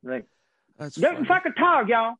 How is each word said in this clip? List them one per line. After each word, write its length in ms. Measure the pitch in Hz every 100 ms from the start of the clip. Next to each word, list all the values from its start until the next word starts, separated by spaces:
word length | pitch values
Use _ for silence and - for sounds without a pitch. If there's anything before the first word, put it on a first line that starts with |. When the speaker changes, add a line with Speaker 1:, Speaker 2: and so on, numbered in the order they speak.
Speaker 1:
Like, 220 | 123 127 104 _ _ _ _ _
Speaker 2:
That's 200 | 147 147
Speaker 1:
"Guten 280 | 262 330 262
Speaker 2:
funny. 20 |
Speaker 1:
fucking 260 | 370 359 -
Tag, 320 | 359 320 214
y'all." 260 | 233 226 240